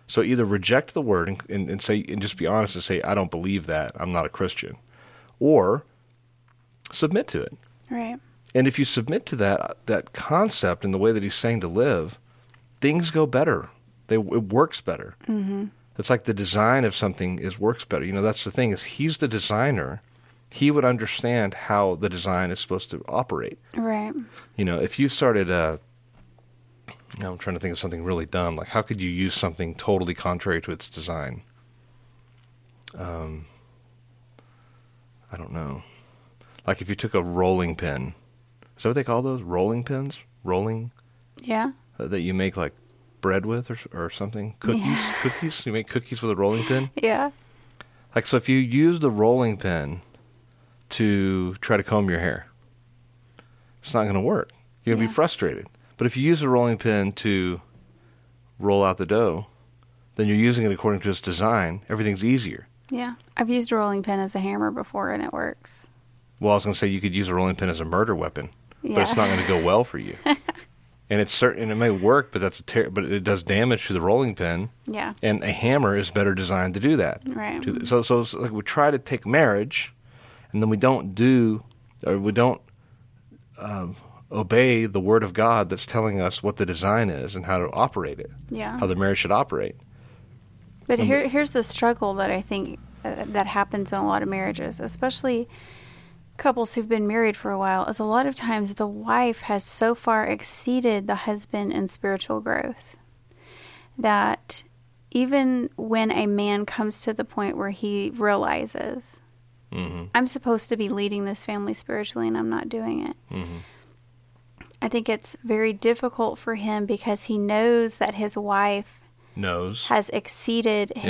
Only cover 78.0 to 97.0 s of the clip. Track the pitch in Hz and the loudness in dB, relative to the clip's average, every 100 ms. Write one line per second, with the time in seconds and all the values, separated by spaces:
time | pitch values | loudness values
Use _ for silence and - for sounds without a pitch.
78 | 113 120 117 - 123 107 101 - 147 139 | 4 2 2 -4 -4 -4 -4 2 4 2
79 | - 127 98 139 139 101 117 - - - | -2 -6 -2 2 4 4 0 -4 -6 -12
80 | - - - - - 107 110 107 127 131 | -20 -20 -20 -20 -8 0 2 4 4 4
81 | 98 95 123 131 113 107 - - - - | 0 2 6 6 6 2 -6 -20 -20 -8
82 | - 98 101 104 123 110 - - _ - | -2 0 0 4 4 2 -8 -20 _ -20
83 | - - _ - _ - 104 104 87 98 | -20 -20 _ -20 _ -14 -8 -6 -8 -10
84 | - - - 104 95 113 127 117 113 98 | -18 -20 -10 -6 2 6 6 4 2 0
85 | 95 113 107 90 113 117 92 90 - 120 | 4 4 4 2 4 4 2 -2 -4 0
86 | 110 101 90 - 101 - 95 82 95 110 | 0 0 0 0 -2 -2 -2 0 2 2
87 | 107 73 64 95 87 92 87 - 123 104 | 2 -2 -6 -8 -2 0 0 2 0 0
88 | 76 69 - - - 220 214 240 95 92 | -6 -6 -12 -14 -12 -8 -8 -2 0 2
89 | 98 98 90 104 135 69 52 - - - | 2 2 2 2 2 -2 -4 -8 -20 -20
90 | - - - - - - - - - 240 | -20 -20 -20 -20 -20 -20 -20 -14 -2 2
91 | 220 277 285 269 294 254 220 - 233 240 | 4 4 2 0 0 0 -2 0 2 2
92 | 208 196 196 190 202 202 190 - - - | 0 -2 -2 -2 -4 -6 -6 -10 -16 -12
93 | 220 - 214 208 196 202 202 208 196 196 | -10 -8 -4 -2 0 0 -2 -2 -4 -2
94 | 202 196 202 190 190 - - - 226 - | 0 0 -2 -2 -4 -4 -6 -8 -8 -4
95 | 254 254 262 233 233 - - - - - | -2 -2 -2 -2 -4 -10 -20 -20 -20 -20
96 | - - - - 285 247 226 - 214 220 | -20 -20 -20 -2 0 2 0 -2 0 0